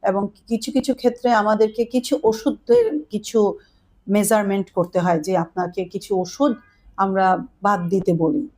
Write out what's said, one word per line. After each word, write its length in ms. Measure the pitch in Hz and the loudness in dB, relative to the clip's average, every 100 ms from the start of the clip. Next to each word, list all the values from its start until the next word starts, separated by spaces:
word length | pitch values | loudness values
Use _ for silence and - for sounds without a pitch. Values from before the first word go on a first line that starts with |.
| 196 | 0
এবং 120 | 196 202 _ _ | -2 -4 _ _
কিছু 200 | 226 226 262 | -6 -2 -4
কিছু 160 | 254 254 | -2 0
ক্ষেত্রে 280 | 247 240 247 226 | 0 0 0 2
আমাদেরকে 420 | 208 214 214 214 233 | 2 2 2 0 -2
কিছু 200 | 254 247 285 220 | -2 -2 0 0
ওষুধের 560 | 220 - 302 - 240 226 151 - | 0 -2 -6 2 4 4 -2 -6
কিছু 260 | 208 208 226 202 - _ _ _ _ - 202 | -8 -2 0 2 0 _ _ _ _ -2 0
মেজারমেন্ট 520 | 202 214 202 196 185 - | 2 0 0 -2 -4 -2
করতে 200 | 175 180 175 | -2 0 0
হয় 140 | 165 160 | 0 0
যে 60 | 185 165 | -2 -2
আপনাকে 360 | - 180 180 180 | -4 -6 -6 -6
কিছু 180 | 196 - 190 | -8 -4 -4
ওষুধ 280 | 185 - 285 226 - _ _ - | -4 0 0 0 -10 _ _ -4
আমরা 220 | 190 190 190 185 254 _ 202 | -2 2 2 2 -2 _ -2
বাদ 140 | 202 175 | 0 0
দিতে 180 | 190 185 170 | -2 0 0
বলি। 200 | 160 151 - | 2 0 -4